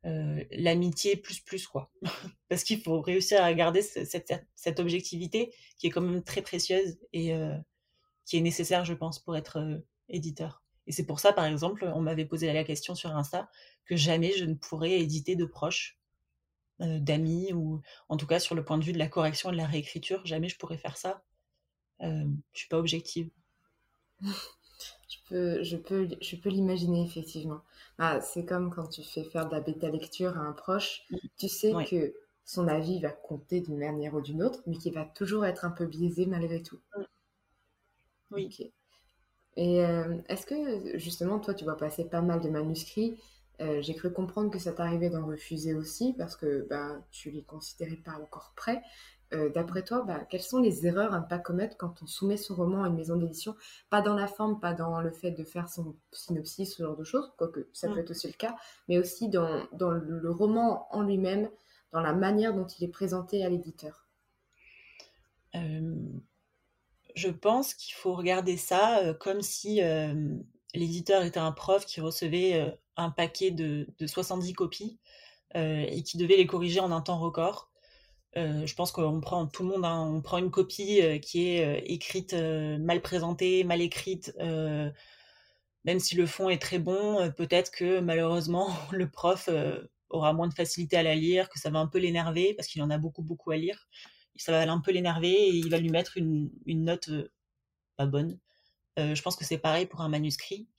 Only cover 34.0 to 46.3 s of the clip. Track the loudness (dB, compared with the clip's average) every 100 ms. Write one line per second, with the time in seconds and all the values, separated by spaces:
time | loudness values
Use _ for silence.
34 | -4 -4 -4 0 0 0 -6 -4 -4 -6
35 | -10 -6 -2 0 0 0 -6 -4 -6 0
36 | 0 2 0 0 -2 -4 -8 -18 _ -10
37 | -10 _ _ _ _ _ _ _ _ _
38 | _ _ _ -8 -8 -8 -14 _ _ _
39 | _ _ _ _ _ -2 4 4 4 2
40 | 0 -4 -4 -8 -4 -4 -2 -4 -4 -6
41 | -6 -4 -2 -2 -2 -4 -4 -4 -6 -4
42 | -4 0 2 2 0 -2 -2 -4 -4 -2
43 | -2 -4 -16 _ _ -8 -2 -2 -2 -4
44 | -4 -2 -4 0 -2 -2 -6 -2 0 2
45 | 2 0 -4 -6 -6 -4 -2 -2 -4 -2
46 | -2 0 -6